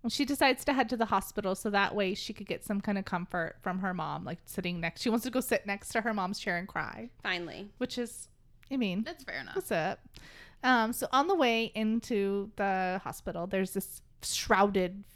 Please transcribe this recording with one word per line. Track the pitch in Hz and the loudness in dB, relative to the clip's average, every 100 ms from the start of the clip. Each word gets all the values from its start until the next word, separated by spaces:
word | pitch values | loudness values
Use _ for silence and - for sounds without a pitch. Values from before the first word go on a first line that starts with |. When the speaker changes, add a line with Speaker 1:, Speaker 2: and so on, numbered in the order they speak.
Speaker 1:
And | 233 | -2
she | - | -2
decides | 269 285 277 - | -2 4 4 4
to | - | 2
head | 262 240 | 2 2
to | 240 | 0
the | 226 | 2
hospital | 196 - - 196 190 | 2 0 -4 -2 -2
so | 220 | 2
that | 202 202 208 | 2 2 2
way | 190 | 0
she | 196 - | -2 -6
could | 208 202 | -10 -6
get | - | -6
some | - 202 | -2 -2
kind | 208 196 | 0 -2
of | 196 | -2
comfort | 180 180 180 165 - | -4 -2 -2 -4 -4
from | 196 185 | -4 -2
her | 190 | -2
mom, | 180 156 147 | -2 -4 -4
like, | 170 175 | -6 -8
sitting | - - 175 175 | -6 -4 -2 -2
next. | 165 - | -4 0
She | 247 | 2
wants | 226 | 2
to | 254 | 2
go | 254 | -2
sit | 254 208 208 | 2 0 0
next | 202 - | -6 -2
to | 233 | -2
her | 226 | 0
mom's | 214 185 - | 0 -2 -2
chair | 214 175 | -2 -2
and | 185 | -2
cry. | - 135 - 233 - | -4 -4 -8 -14 -8
Speaker 2:
Finally. | 202 180 170 - 202 - | -4 -2 -4 -8 -12 -6
Speaker 1:
Which | 254 - | -4 -2
is, | 233 - - - - - - | -6 -8 -16 -20 -20 -20 -6
I | 262 | 0
mean, | 208 180 | 0 0
Speaker 3:
That's | 233 349 | -4 -8
fair | - - | -8 -8
enough. | - 392 | -6 -6
Speaker 1:
what's | - | 0
up? | 190 160 - - - - - - - | 0 0 -4 -12 -20 -20 -20 -20 -2
Um, | 254 247 226 | 4 4 4
so | 240 - | 0 2
on | 370 359 | 2 4
the | |
way | 370 247 226 226 | 4 6 4 0
into | 214 220 226 - 220 196 202 196 - | 0 0 0 0 0 2 0 -4 -2
the | 196 190 185 185 | 0 2 0 -2
hospital, | - - - 170 180 | -6 -8 -6 -6 -2
there's | 196 190 | 0 0
this | 196 - - - - | -2 -6 -14 -20 -12
shrouded | - - - 196 208 196 180 196 - | -4 -4 4 6 6 6 0 -4 -14